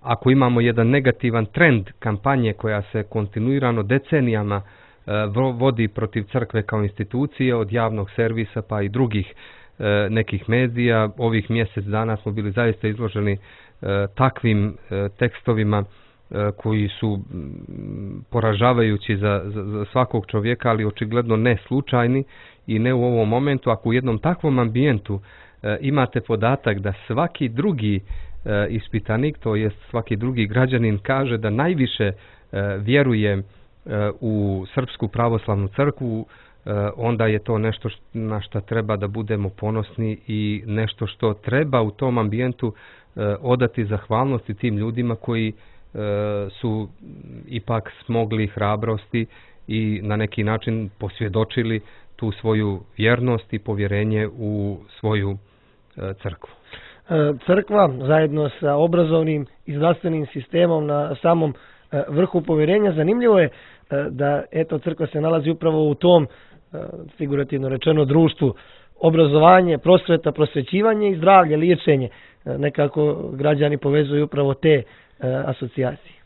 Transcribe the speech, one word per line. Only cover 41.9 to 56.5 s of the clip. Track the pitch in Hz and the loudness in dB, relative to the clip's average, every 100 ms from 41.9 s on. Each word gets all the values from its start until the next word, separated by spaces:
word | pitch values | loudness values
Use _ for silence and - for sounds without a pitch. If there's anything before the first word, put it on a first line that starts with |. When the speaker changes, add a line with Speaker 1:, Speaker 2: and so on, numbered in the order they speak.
Speaker 1:
tom | 101 135 123 | -2 -2 0
ambijentu, | 107 110 127 120 120 - - - _ - | 0 0 -2 -2 -6 -6 -20 -20 _ -4
e, | 104 101 | -4 -2
odati | 131 123 120 - 104 | 0 2 2 0 -4
zahvalnosti | 104 - 110 139 123 - | -4 -2 0 0 -2 -6
tim | 104 120 104 | -4 -2 -2
ljudima | 110 117 120 113 | -2 -2 -2 -4
koji, | - 113 110 107 - - - | -4 -2 -2 -6 -20 -20 -16
e, | - 104 101 104 104 101 | -8 -4 -2 -2 -4 -6
su | - 117 107 104 - - - - 117 - | -6 -4 -4 -6 -12 -20 -18 -18 -18 -10
ipak | 120 - 113 - - - | -10 -4 -4 -4 -18 -4
smogli | 117 107 110 104 | -2 0 -2 -2
hrabrosti | - 104 107 113 107 - 120 110 - - - - | -2 -2 0 -2 -4 -4 -4 -4 -10 -20 -20 -6
i | 110 110 107 | -2 -2 -2
na | 104 107 | -2 -2
neki | 107 - | -2 -2
način | 107 110 - 113 101 - | -2 -2 -2 -4 -6 -8
posvjedočili | 98 - 107 101 110 - 113 110 - - - - | -10 -6 -2 0 0 -2 -2 -4 -6 -20 -20 -6
tu | 110 | -6
svoju | - 113 110 104 95 - - | -4 0 2 0 -4 -10 -2
vjernost | 110 123 123 117 - | 0 2 0 -2 -4
i | 110 | -8
povjerenje | 110 104 101 101 107 107 107 123 | -4 -2 0 0 0 -2 -2 -4
u | 107 104 101 95 - - | -4 -2 -4 -6 -14 -6
svoju, | 110 107 98 98 _ _ _ _ _ - | -2 0 -2 -6 _ _ _ _ _ -12
e, | 95 | -10
crkvu. | 98 101 82 - | -8 -10 -12 -18